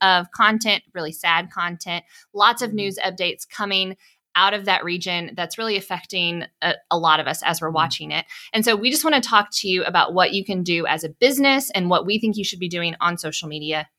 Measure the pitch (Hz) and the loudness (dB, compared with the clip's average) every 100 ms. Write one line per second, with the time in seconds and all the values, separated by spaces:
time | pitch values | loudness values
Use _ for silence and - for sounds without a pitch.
0 | 190 180 175 - 214 220 220 202 - 180 | 4 4 0 2 2 2 0 -2 -2 -8
1 | 156 160 175 165 175 190 175 175 190 175 | -8 -4 0 0 0 -6 -6 -6 -8 -8
2 | - - _ 202 208 240 240 214 196 190 | -10 -20 _ 2 2 2 -4 -4 -4 -4
3 | 190 185 180 - - - 202 190 190 190 | -6 -2 -4 -4 -12 -8 -2 -2 -2 -6
4 | _ _ _ 175 196 202 196 185 175 180 | _ _ _ 2 2 2 0 0 0 -4
5 | 185 175 170 180 170 - 226 202 190 175 | -2 -4 -4 -6 -8 -4 -2 -2 -4 -8
6 | - 190 175 170 - _ 165 - _ 170 | -6 -4 -2 -4 -8 _ -2 -2 _ 0
7 | 165 156 139 156 - 165 160 160 160 - | 4 2 2 -2 -2 -2 -2 0 0 -2
8 | 151 151 - - - 220 220 214 240 302 | -6 -6 -8 -14 -6 0 2 2 2 0
9 | 320 294 - 220 208 - 202 185 - 175 | 2 2 4 2 2 -4 0 0 2 2
10 | - 175 180 196 190 190 175 170 165 156 | 2 4 2 2 -2 -2 0 0 0 -2
11 | 160 - 247 269 277 269 262 196 175 180 | -4 2 2 4 4 2 0 -2 2 2
12 | - 214 220 208 196 180 180 175 170 165 | 2 0 0 -2 -4 -6 -6 -4 -4 -2
13 | 170 175 156 151 160 151 151 156 151 | -2 -2 -6 -8 -8 -8 -4 -4 -6